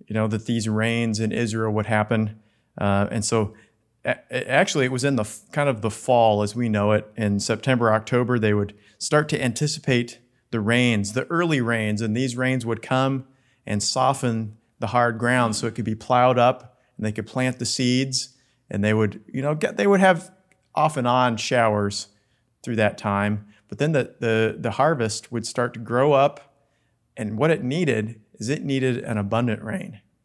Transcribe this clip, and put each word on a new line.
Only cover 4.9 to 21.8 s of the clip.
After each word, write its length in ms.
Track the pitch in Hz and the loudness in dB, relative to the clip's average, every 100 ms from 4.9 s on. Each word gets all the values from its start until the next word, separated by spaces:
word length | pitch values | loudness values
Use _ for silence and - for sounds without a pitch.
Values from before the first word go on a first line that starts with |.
was 100 | 127 | 0
in 140 | 139 131 | 0 0
the 60 | |
f-, 180 | 107 - _ | -4 -8 _
kind 200 | - 143 | -2 -2
of 100 | 117 | 0
the 100 | 107 | -4
fall 520 | - - 123 113 104 | -4 2 4 6 4
as 120 | 104 | 0
we 140 | 117 120 | -2 0
know 240 | 107 104 | 2 2
it 180 | 107 - - | 2 0 -4
in 240 | 107 101 | 0 0
September, 500 | - 113 - 127 113 | 0 -2 2 2 4
October, 480 | 110 110 123 120 123 | 2 2 0 2 2
they 140 | 107 | 2
would 220 | 104 101 - _ - | 2 0 -6 _ -12
start 320 | - 151 151 | 0 0 2
to 120 | - | -2
anticipate 760 | 131 - 151 - - 123 120 - _ _ _ | -2 -2 -4 -4 0 0 0 -8 _ _ _
the 100 | 117 | -4
rains, 540 | 104 120 123 110 101 | 0 2 4 2 -2
the 100 | 107 - | -4 -4
early 360 | 170 175 147 | -2 0 0
rains, 400 | 117 117 107 104 | 0 0 -2 -2
and 120 | 113 | -2
these 220 | 110 131 120 | -2 -2 -2
rains 300 | 131 131 110 | -2 -2 -2
would 160 | 113 | -6
come 440 | - 131 135 135 131 _ _ _ | -2 0 0 -2 -6 _ _ _
and 180 | - 104 | -6 -4
soften 760 | - - 131 135 127 113 110 104 _ - | -2 0 0 0 -2 -4 -6 -12 _ -10
the 100 | 113 | -2
hard 300 | 120 120 113 | 2 2 2
ground 360 | 120 127 117 | 0 2 2
so 120 | 104 117 | 0 -4
it 80 | |
could 100 | 107 | -4
be 100 | 107 | -6
plowed 440 | 110 - 123 123 123 | -4 0 4 4 6
up 400 | 120 131 - _ _ - | 4 2 -6 _ _ -8
and 100 | 107 | -6
they 60 | |
could 140 | 107 104 | -6 -6
plant 320 | 131 127 123 | -4 -2 -2
the 60 | |
seeds 640 | 113 - 123 127 135 131 - _ _ _ - | -6 -2 0 0 0 -4 -8 _ _ _ -8
and 140 | - | -2
they 120 | 104 | 2
would, 280 | 107 107 - - | 2 0 -4 -10
you 100 | - | -6
know, 120 | 139 | -4
get, 220 | 156 226 - | -2 -2 0
they 100 | 202 | 2
would 140 | 196 | 6
have 320 | 190 175 - _ _ _ _ | 6 4 -2 _ _ _ _
off 220 | - 151 156 | -2 0 0
and 100 | 123 | 0
on 300 | 127 127 110 | 2 2 0
showers 720 | - 123 113 107 | 0 2 4 2